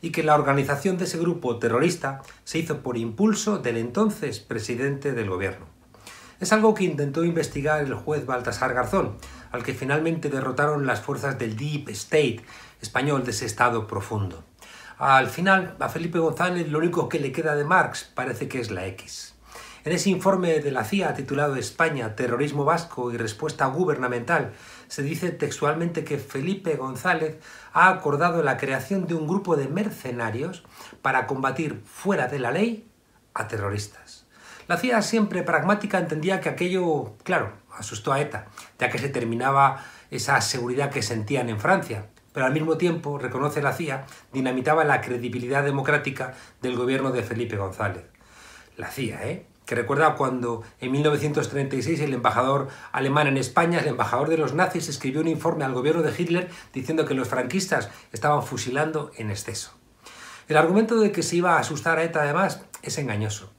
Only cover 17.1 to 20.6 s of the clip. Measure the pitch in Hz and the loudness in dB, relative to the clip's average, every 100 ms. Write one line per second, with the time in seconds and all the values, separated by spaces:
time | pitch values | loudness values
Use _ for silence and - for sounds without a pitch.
17.1 | 165 139 131 156 147 147 180 156 - - | 0 -2 -2 0 0 4 4 4 -2 -10
18.1 | - 131 117 120 131 110 95 95 98 - | -6 -6 -4 -6 -4 -4 -4 -6 -8 -14
19.1 | - - - - - - - - 170 196 | -14 -16 -20 -20 -20 -18 -10 -2 0 2
20.1 | 185 190 185 180 156 | 4 4 4 4 2